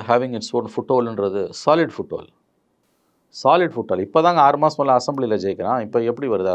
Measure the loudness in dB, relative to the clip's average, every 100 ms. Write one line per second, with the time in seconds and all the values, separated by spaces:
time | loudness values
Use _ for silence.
0 | 2 2 0 -6 -6 -4 -4 -6 -2 0
1 | 0 -2 -2 -2 -4 -4 0 2 0 -4
2 | -10 -10 -12 _ _ _ _ _ _ _
3 | _ _ _ -2 4 4 2 -2 -4 -4
4 | 0 2 4 4 4 4 0 0 2 2
5 | 0 -4 -2 -2 -2 -4 -2 -2 -2 -2
6 | -2 -2 -2 -2 0